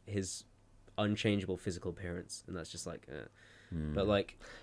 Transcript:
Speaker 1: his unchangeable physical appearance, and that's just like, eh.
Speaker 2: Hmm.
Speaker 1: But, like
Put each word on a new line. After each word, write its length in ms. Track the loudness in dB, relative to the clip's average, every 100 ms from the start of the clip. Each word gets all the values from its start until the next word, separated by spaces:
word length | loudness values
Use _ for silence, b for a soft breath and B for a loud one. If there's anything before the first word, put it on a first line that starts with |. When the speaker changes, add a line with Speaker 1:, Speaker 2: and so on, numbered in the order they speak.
| -4
Speaker 1:
his 400 | -2 -2 -4 -10 -20 -20 -20 -8 0
unchangeable 600 | 2 4 4 4 2 0
physical 340 | 0 -2 -2
appearance, 520 | -4 -4 -4 -6 -10 -8
and 80 | -6
that's 120 | -6
just 160 | -8 -8
like, 200 | -8 -8
eh. 140 | -10 -10 -14 b b b
Speaker 2:
Hmm. 240 | -2 0
Speaker 1:
But, 140 | 2 6
like 300 | 4 4 -6 B B